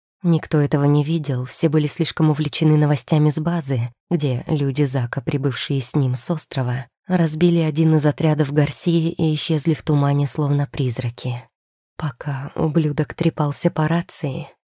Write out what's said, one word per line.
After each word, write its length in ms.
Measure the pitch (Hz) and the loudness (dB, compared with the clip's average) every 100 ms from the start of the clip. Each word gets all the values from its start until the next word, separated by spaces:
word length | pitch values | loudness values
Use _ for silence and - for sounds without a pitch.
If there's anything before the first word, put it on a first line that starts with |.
| _ _ | _ _
Никто 380 | 175 160 - 156 | 0 0 2 0
этого 240 | 143 147 | 2 2
не 200 | 143 147 | 4 4
видел, 420 | 147 165 143 123 127 | 2 -2 -2 -6 -4
все 220 | - 165 | -2 0
были 200 | 156 147 | 2 0
слишком 420 | - 160 - 156 | -2 -4 0 2
увлечены 480 | 147 151 - 156 151 | 2 -2 0 4 4
новостями 540 | 147 147 - 156 151 | 4 2 0 2 2
с 80 | 156 | 2
базы, 520 | 156 170 135 131 120 _ - | -2 -2 -2 -2 -4 _ -4
где 320 | 175 143 127 - | -2 0 -2 -2
люди 380 | 156 139 135 | -2 0 0
Зака, 360 | 143 135 120 - | 0 0 -2 -4
прибывшие 600 | - 143 139 120 - 139 | -4 -2 -2 -4 -4 -4
с 140 | 123 156 | -2 0
ним 180 | 131 | 0
с 160 | 127 - | 0 -2
острова, 560 | 165 - - 123 123 131 _ - | -4 -4 -4 -4 -4 -8 _ -4
разбили 520 | 180 160 156 175 170 | 0 0 2 2 4
один 360 | 160 147 160 156 | 2 2 4 4
из 100 | 151 | 2
отрядов 480 | - 160 151 143 | 2 2 2 2
Гарсии 560 | 147 143 - - 170 160 | 2 0 0 0 2 0
и 240 | - 160 | 0 0
исчезли 400 | 151 - 160 165 | 0 0 -2 0
в 80 | 156 | -2
тумане, 460 | - 147 143 143 143 | 0 2 2 2 0
словно 400 | - 143 143 143 | 0 0 0 -2
призраки. 760 | - 127 117 120 120 127 123 - _ _ _ _ - | -2 -2 -2 -6 -6 -8 -8 -10 _ _ _ _ -8
Пока 560 | 151 - - 131 139 - | -8 -6 -8 -6 -8 -4
ублюдок 580 | 160 151 151 143 151 | -2 0 0 -2 -4
трепался 580 | - 160 - 147 143 175 | -2 -2 0 -2 0 -2
по 160 | - 156 | 0 0
рации, 600 | 170 170 - 143 127 143 _ | 0 -2 -6 -6 -6 -10 _